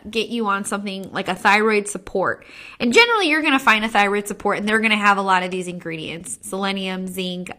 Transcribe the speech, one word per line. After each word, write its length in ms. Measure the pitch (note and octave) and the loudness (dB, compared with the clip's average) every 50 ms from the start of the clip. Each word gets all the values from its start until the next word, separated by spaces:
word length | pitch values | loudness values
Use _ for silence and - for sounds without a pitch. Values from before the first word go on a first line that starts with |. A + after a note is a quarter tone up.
| - G#3 | -12 -6
get 180 | A3 A3+ G#3 - | -4 -4 -2 -2
you 200 | A#3 A#3 A3 G3+ | -2 -2 0 0
on 160 | G3 G3 G3+ | 0 -2 -2
something 480 | - G#3+ G3+ G3+ G3+ F#3+ F#3+ F#3+ - | -4 -6 -6 -6 -6 -8 -8 -10 -8
like 160 | - F3+ - E3+ | -6 -6 -4 -4
a 80 | F#3 | -4
thyroid 500 | F#3 - G#3 G3 G#3+ G#3+ A3 G#3+ G#3 G3+ | 2 4 4 4 6 4 4 2 2 0
support." 580 | - - F#3+ - - - G3 E3+ B2 - - - - - - - - - - | -2 -10 -10 -12 -6 -2 -2 0 0 -2 -4 -10 -20 -20 -20 -20 -20 -8 -2
And 120 | A#3+ A#3+ | -2 2
generally, 360 | A#3+ A4+ A#4+ A#4+ A#4 G#4+ F#4 D4 | 4 4 4 6 4 2 2 2
you're 140 | D4+ D#4 | 2 2
gonna 180 | D4 D#4 C4+ C4 | 2 2 2 4
find 240 | C4+ A#3 A3 G#3+ G#3+ | 4 4 2 2 2
a 40 | A3 | 0
thyroid 380 | A3 G3+ G3+ G3 G3+ G#3 G3+ | 2 2 4 4 2 0 -2
support, 320 | - G3+ - - G3+ F#3+ - | -4 -8 -4 -2 -2 -2 0
and 100 | G#3 G#3+ | 0 0
they're 120 | G#3+ A3 | 2 2
gonna 160 | A3 A3 G#3+ | 2 2 2
have 220 | G#3+ G3+ G#3 G3+ G3 | 4 4 4 4 4
a 40 | |
lot 220 | G3 G3 F#3 F3+ F3+ | 2 2 2 2 0
of 80 | F#3 | -2
these 160 | F#3 F#3 F3 F3+ | -4 -6 -6 -6
ingredients: 720 | F3+ F3 - E3 D#3+ D#3+ - - D#3 F3 F3+ - - - | -8 -10 -8 -10 -10 -8 -8 -10 -10 -12 -10 -12 -14 -14
selenium, 640 | - - F#3+ F#3+ G3 G3 G3 G3 F#3+ F#3+ F#3 F#3 F#3 | -12 -10 -6 -4 -4 -4 -4 -4 -4 -6 -6 -6 -8
zinc, 460 | F#3 F3+ F#3 F#3 F#3 F3+ F3+ F3+ - - | -8 -6 -6 -6 -6 -6 -8 -10 -10 -6